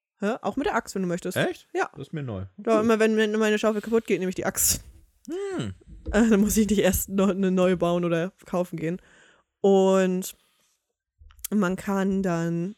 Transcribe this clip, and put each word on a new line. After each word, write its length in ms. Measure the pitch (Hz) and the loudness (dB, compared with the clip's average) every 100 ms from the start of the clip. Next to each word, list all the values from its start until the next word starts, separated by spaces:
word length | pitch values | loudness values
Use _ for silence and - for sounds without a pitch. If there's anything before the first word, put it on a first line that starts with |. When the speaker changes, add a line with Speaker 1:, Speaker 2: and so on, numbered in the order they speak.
| _ - | _ -8
Speaker 1:
Hä? 160 | 202 247 | -4 -4
Auch 160 | - 208 | -4 -4
mit 80 | 285 | -2
der 80 | |
Axt, 200 | 220 - | -2 -4
wenn 80 | 196 | -4
du 60 | 185 | -4
möchtest. 280 | 175 180 185 | -4 -4 -2
Speaker 2:
Echt? 320 | 214 339 _ | -2 -4 _
Speaker 1:
Ja. 160 | 359 381 - | -6 -6 -8
Speaker 2:
Das 80 | 135 | -12
ist 40 | |
mir 80 | 160 | -10
neu. 240 | 135 98 95 - | -8 -8 -10 -8
Speaker 1:
Ja, 120 | 208 220 | 0 2
Speaker 2:
Cool. 40 | |
Speaker 1:
immer 140 | 226 220 | 4 4
wenn 160 | 220 | 4
mir 140 | 220 220 214 | 2 0 2
meine 220 | 214 214 | 2 2
Schaufel 240 | 220 214 | 0 -2
kaputt 240 | 220 226 - | 0 -2 0
geht, 140 | 185 | -2
nehme 100 | 185 | -2
ich 60 | 185 | -4
die 100 | - | -4
Axt. 360 | - - - - - _ _ - | -2 -2 -2 -6 -20 _ _ -12
Speaker 2:
Hm. 460 | 349 392 370 113 - - - - | -8 -6 -6 -6 -10 -18 -18 -2
Speaker 1:
Äh, 160 | 208 233 | 2 4
dann 100 | 202 | 4
muss 160 | 208 208 | 4 2
ich 100 | 202 | 2
nicht 120 | 202 | 2
erst 300 | - 190 - | 2 2 -2
noch 180 | 196 196 | 0 0
eine 220 | 185 190 | 2 0
neue 260 | 185 185 180 | 2 2 2
bauen 300 | 170 175 175 | 0 0 0
oder 260 | 165 175 - - | -2 -4 -8 -6
kaufen 320 | 185 180 165 | -4 -4 -4
gehen. 240 | 156 180 _ _ _ _ _ _ | -6 -6 _ _ _ _ _ _
Und 760 | 202 196 190 190 185 185 190 - _ _ _ _ _ _ _ _ - - - | 4 6 6 4 2 0 -6 -14 _ _ _ _ _ _ _ _ -20 -20 -6
man 220 | 208 180 | -2 0
kann 480 | 185 - 196 190 190 | -2 -4 -2 0 0
dann, 540 | 190 170 170 170 175 | -2 -2 -2 -4 -6